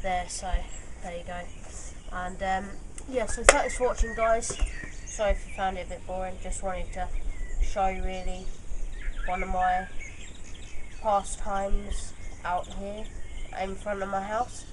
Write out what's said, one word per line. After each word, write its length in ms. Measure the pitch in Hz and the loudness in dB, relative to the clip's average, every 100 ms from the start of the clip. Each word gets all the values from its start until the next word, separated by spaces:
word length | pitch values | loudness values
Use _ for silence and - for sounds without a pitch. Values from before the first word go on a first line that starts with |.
there. 220 | 190 180 180 | 2 0 -2
So, 240 | - 190 180 175 - - - | -6 0 0 0 -6 -8 -8
there 140 | 185 175 | -6 -6
you 60 | 175 | -6
go. 140 | 175 175 - - - - - - | -6 -6 -8 -10 -8 -8 -8 -6
And, 320 | 180 180 180 | -6 -4 -2
um, 280 | 190 190 196 - - - - | 0 0 0 -8 -8 -8 -2
yeah, 180 | 262 208 | 0 2
so 160 | - | 8
thanks 340 | 226 285 254 - | 8 8 4 2
for 100 | 247 | 2
watching, 260 | 220 226 226 | 4 2 4
guys. 420 | 226 226 233 - - - - - - | 4 4 2 0 0 -2 -6 -8 -8
Sorry 260 | - 208 | 0 2
if 160 | 190 - | 2 0
you 60 | |
found 240 | - 190 185 | -2 -2 -2
it 100 | 175 | -6
a 20 | |
bit 160 | 180 - | -8 -6
boring. 300 | 185 185 185 | -4 -4 -4
Just 180 | 185 180 | -4 -2
wanted 300 | 196 180 170 | -2 -2 -4
to 140 | - 180 - - - - - | -4 -2 0 0 0 -2 4
show 260 | - 190 190 | 4 6 4
you 160 | 185 | 4
really 420 | 185 185 185 185 - - - - - - - - - | 0 0 -2 0 -2 -4 -2 0 0 0 -2 0 0
one 160 | 180 | 0
of 60 | 190 | 2
my 380 | 185 185 185 185 - - - - - - - - - - - | 4 4 4 2 -4 -4 -8 -8 -8 -8 -8 -2 -2 0 0
pastimes 1120 | 220 202 196 - - 196 196 202 202 196 - - - - | 2 2 2 -2 0 2 4 4 4 -2 -2 -6 -6 -4
out 240 | 170 180 180 | 0 0 -2
here 320 | 190 196 208 220 - - - - - | -6 -6 -4 -6 -4 -4 -2 -4 -2
in 140 | 196 190 | -4 -2
front 260 | 208 196 | -2 -2
of 80 | 190 | 0
my 120 | 196 | 0
house. 440 | 196 220 247 - - | 0 0 -2 -4 -10